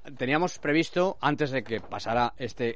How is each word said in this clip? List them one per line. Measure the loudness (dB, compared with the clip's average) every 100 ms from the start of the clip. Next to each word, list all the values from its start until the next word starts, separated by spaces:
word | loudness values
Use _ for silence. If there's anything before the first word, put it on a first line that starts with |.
| -8 -4
teníamos | 0 2 2 -2
previsto, | 0 2 2 2 0 2
antes | 0 2 0
de | -2
que | -2 -4
pasara | -4 -8 0 2 2 0
este, | -8 -2 -2